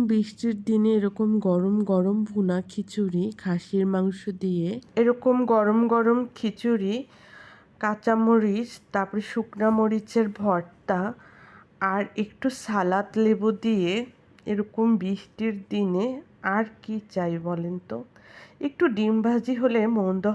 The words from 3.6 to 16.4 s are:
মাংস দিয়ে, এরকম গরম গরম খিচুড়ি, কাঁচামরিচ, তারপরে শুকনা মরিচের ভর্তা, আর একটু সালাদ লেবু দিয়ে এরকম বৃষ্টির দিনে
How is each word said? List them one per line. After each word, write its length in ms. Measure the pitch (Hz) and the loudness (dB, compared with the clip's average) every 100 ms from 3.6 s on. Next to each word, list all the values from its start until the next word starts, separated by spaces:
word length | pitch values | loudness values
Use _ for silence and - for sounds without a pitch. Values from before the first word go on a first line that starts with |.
| - 196 190 | -2 0 0
মাংস 340 | 190 190 190 208 185 | 0 -2 -4 -10 -6
দিয়ে, 320 | 190 175 170 240 - - | -2 -2 -2 -6 -6 2
এরকম 400 | 233 240 254 247 240 | 2 2 2 2 4
গরম 340 | 220 208 226 233 | 4 4 4 4
গরম 300 | 233 226 240 247 | 2 2 2 -2
খিচুড়ি, 600 | - 220 - 233 226 190 233 285 - - - - - _ - | -4 -6 -4 -2 0 0 -4 -6 -18 -20 -20 -20 -20 _ -6
কাঁচামরিচ, 880 | 214 208 226 226 226 233 214 202 233 - _ | -4 -2 0 2 4 4 4 0 -4 -12 _
তারপরে 320 | 196 196 208 | -4 -4 -6
শুকনা 460 | 202 190 180 202 220 | -4 -6 -6 0 2
মরিচের 560 | 220 214 220 214 233 214 208 | 4 2 0 -2 0 0 -2
ভর্তা, 640 | 202 175 170 - - 180 202 247 - - - - - - | 0 0 -2 -14 -4 -2 -2 -8 -20 -20 -20 -20 -20 -6
আর 200 | 190 196 - - | -2 -2 -4 -6
একটু 300 | 208 - 269 262 | -8 -4 -6 -6
সালাদ 460 | - 208 180 190 202 214 | -4 -2 2 0 0 0
লেবু 320 | 220 208 214 208 | 2 2 0 0
দিয়ে 300 | 226 214 175 208 247 _ _ - - | 0 0 0 -2 -6 _ _ -16 -6
এরকম 400 | 208 220 - 226 214 | -4 -4 0 2 2
বৃষ্টির 580 | 190 196 - - 220 202 190 | 0 -6 -8 -6 -6 -6 -6
দিনে 380 | 208 196 180 240 262 - - | -2 0 0 -2 -6 -14 -6